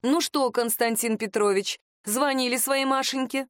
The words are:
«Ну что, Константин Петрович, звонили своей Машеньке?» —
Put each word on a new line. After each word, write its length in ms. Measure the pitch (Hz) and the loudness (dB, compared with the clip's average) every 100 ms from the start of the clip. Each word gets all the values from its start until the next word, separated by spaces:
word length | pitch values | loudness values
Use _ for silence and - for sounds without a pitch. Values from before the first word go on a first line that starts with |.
«Ну 220 | 240 320 | 2 0
что, 280 | - 294 262 | 0 0 0
Константин 680 | 240 233 - 233 226 233 220 | 0 -2 0 0 0 0 -2
Петрович, 600 | 220 220 208 196 196 - _ _ | -2 2 2 2 0 -8 _ _
звонили 540 | - 220 285 269 247 247 | -6 0 0 2 0 0
своей 300 | - 269 269 | 0 0 2
Машеньке?» — 600 | 269 262 262 262 269 262 | 0 0 -4 -2 -4 -6